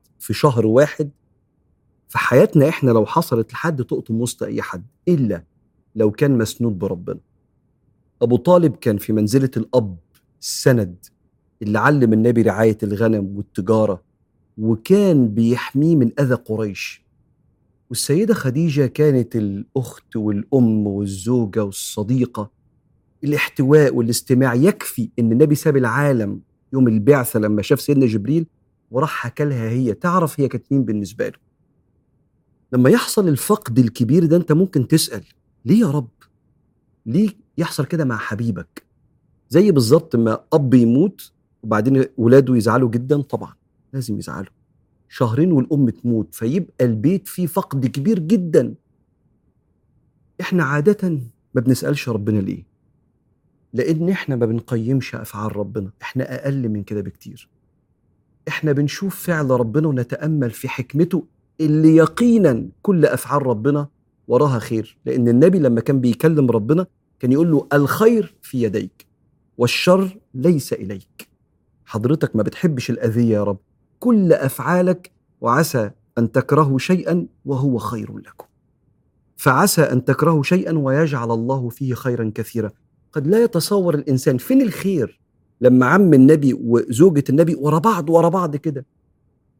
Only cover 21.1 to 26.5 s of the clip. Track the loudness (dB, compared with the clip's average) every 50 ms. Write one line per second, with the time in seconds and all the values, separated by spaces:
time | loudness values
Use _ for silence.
21.1 | -8 -8 -4 -2 0 0 0 -2 -2 -4 -4 -4 -6 -10 -12 -10 -10 -8 -6 -2
22.1 | -2 -2 -2 -2 -4 -8 -12 -12 _ _ _ _ _ _ _ _ _ _ _ _
23.1 | _ _ -6 -4 -2 -2 -4 -4 -2 -2 2 4 6 6 6 4 2 0 0 -2
24.1 | -2 -4 -2 0 2 2 2 2 2 2 2 2 2 0 -6 -10 -8 -8 -8 -6
25.1 | -4 -2 0 2 2 4 4 4 2 2 0 0 0 2 0 0 0 0 0 0
26.1 | 0 0 -2 -4 -6 -10 -14 _